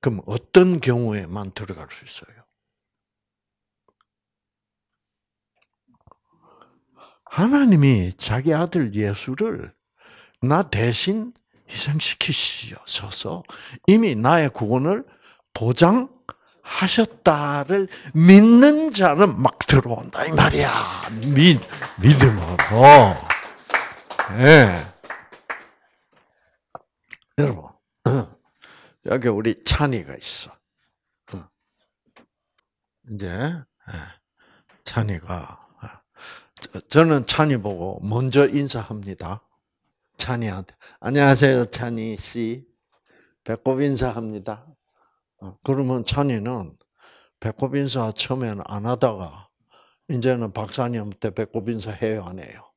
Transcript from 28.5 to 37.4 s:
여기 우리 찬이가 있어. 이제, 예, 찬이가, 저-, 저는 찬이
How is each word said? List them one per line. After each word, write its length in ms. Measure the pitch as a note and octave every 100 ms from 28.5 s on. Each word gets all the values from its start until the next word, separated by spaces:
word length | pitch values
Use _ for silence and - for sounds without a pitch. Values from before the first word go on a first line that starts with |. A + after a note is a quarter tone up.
| _ - - _ _ -
여기 220 | C3 A#2+
우리 340 | G#2 A2 -
찬이가 540 | - - D3 A#2 D2 C2
있어. 340 | - - - _ _ _ _ _ _ _ _ F2+ F2 _ _ _ _ _ _ _ _ _ _ _ _ _ _ _ -
이제, 140 | G#2 F#2+
예, 380 | F2+ C#3 E3+ C3 _ - E2+ - - _ _ _ _ _ _
찬이가, 840 | - - G#2 F2+ - F2 - - _ _ A2 - _ _ - - _ _
저-, 200 | - -
저는 460 | _ D3 E3 D3 A#2
찬이 300 | -